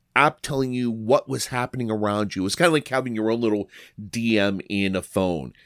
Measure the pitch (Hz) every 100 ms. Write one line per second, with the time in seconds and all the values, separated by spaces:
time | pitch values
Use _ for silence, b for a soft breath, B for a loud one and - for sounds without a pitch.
0 | _ 127 151 - - 135 131 123 120 110
1 | 110 139 - 127 - 127 123 127 113 110
2 | 104 104 104 95 95 - 170 151 - 131
3 | 127 110 110 117 113 104 98 B B -
4 | 104 117 117 107 101 98 - 98 98 95
5 | - 98 92 82 62 -